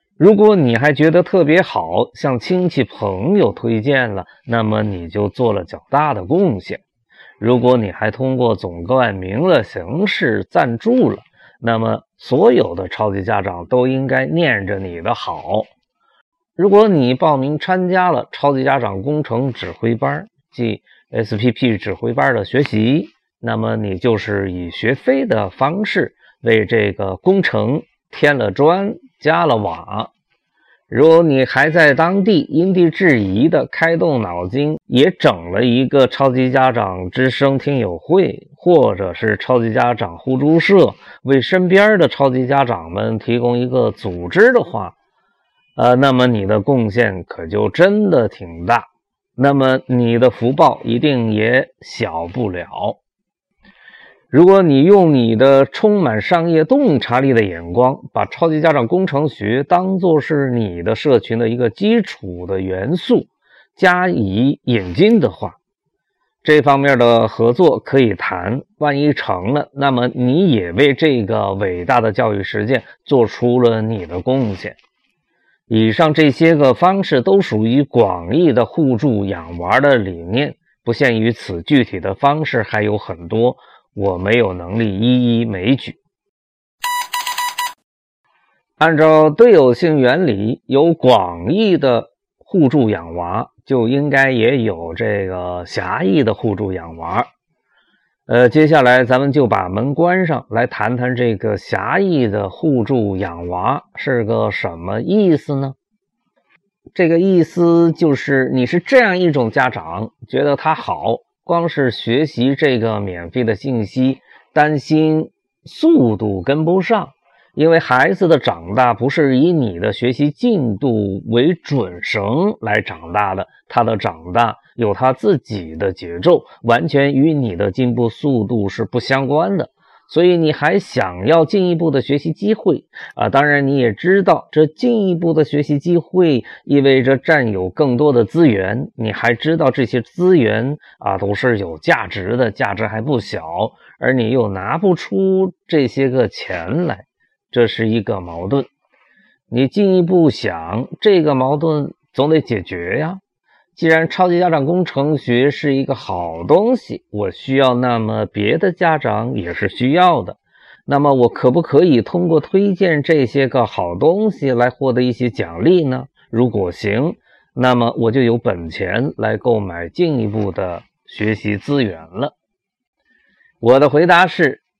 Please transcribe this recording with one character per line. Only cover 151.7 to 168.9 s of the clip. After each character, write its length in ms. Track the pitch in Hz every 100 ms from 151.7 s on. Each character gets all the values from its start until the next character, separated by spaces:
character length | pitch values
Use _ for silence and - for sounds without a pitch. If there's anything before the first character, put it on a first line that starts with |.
| 151 139 - _
总 180 | - 143
得 120 | 160
解 200 | - 107
决 380 | 92 90 87 117
呀。 200 | 160 190 - _ _ _ _
既 140 | - 165
然 220 | 160 160
超 200 | - 180
级 80 | 175
家 120 | 180
长 160 | 156 139
工 180 | 180
程 340 | 170 135 147 143
学 320 | - 120 139
是 240 | 135 143
一 120 | 135 135
个 100 | 131
好 480 | - 90 85 82
东 320 | 90 165 226 254
西， 280 | - - _
我 220 | 104 98
需 240 | - - 135
要， 180 | 131
那 260 | 123 127 117
么 260 | 110 110 104
别 320 | 107 104 160
的 160 | 185
家 240 | 165 170 156
长 360 | 123 107 120
也 200 | 117 87
是 160 | 85 98
需 220 | - 123
要 280 | 165 185 147
的。 140 | 95 - _ _ _ _ -
那 140 | 139
么 140 | 143 139
我 140 | 120
可 200 | - 123
不 100 | 151
可 220 | 160 143 180
以 160 | 127
通 260 | - 175 175
过 140 | 160
推 340 | - 190 202 185
荐 260 | 190 151
这 240 | 143 156 123
些 220 | 139 131
个 180 | 131 113
好 300 | - 90 87
东 340 | 147 190 220
西 220 | - 135
来 180 | 120 123
获 220 | - 135
得 100 | 120
一 120 | 127
些 160 | 117 120
奖 340 | - 87 85
励 220 | 127 185 143
呢？ 220 | 127 135 _ _
如 200 | 113 123
果 220 | 107 90
行， 440 | - 104 107 156 - _ _ _ -
那 180 | 127
么 220 | 123 117 -
我 140 | 113
就 100 | 127
有 160 | 120 117
本 320 | 120 90 82
钱 440 | - 92